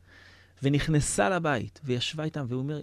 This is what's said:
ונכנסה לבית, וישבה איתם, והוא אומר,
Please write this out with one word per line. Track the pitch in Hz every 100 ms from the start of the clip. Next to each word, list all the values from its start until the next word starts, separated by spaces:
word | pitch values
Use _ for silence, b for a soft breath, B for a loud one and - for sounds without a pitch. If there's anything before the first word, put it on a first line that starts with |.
| b b b b b b
ונכנסה | 135 143 160 151 127 - 202
לבית, | 180 160 123 104 -
וישבה | 139 123 - 156
איתם, | 156 151 123
והוא | 127
אומר, | 139 147